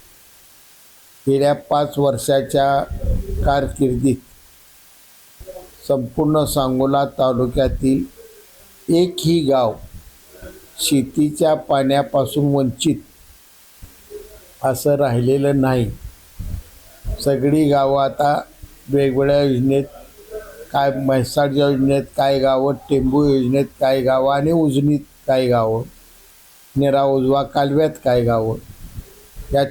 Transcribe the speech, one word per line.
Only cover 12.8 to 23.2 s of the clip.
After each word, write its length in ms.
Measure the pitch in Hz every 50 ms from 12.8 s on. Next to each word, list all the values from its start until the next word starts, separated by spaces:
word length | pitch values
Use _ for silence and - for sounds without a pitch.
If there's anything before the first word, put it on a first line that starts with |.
| - 156 135 - - - - - - - - - - - - - - - - - - - - - - - - - - - - - - - - - -
असं 300 | 135 127 131 - 147 143
राहिलेलं 680 | 139 143 131 117 123 120 123 139 139 143 143 143 139
नाही. 300 | 131 131 127 123 113 101 - - - - - - - - - - - - - - - - - - - - - - - - - - -
सगळी 440 | 143 139 120 131 143 147 156 156 143
गावं 320 | 143 139 139 135 139 139
आता 380 | 139 131 - - 147 143 147 - - - - - - - - - - 127
वेगवेगळ्या 540 | 135 143 139 135 123 135 139 139 143 143
योजनेत, 420 | 143 139 127 123 131 135 135 139 135 - - - - - - - - - - - - - - - - -
काय 180 | - 143 139 139 135
म्हैसाळच्या 720 | 139 135 135 135 131 117 - - 147 143 143 135 147 143 139
योजनेत 320 | 139 131 135 139 139 135 120 - -
काय 220 | - 135 139 139 135
गावं, 360 | 131 135 131 131 135 143 135 - - -
टेंबू 340 | 143 135 131 131 131 147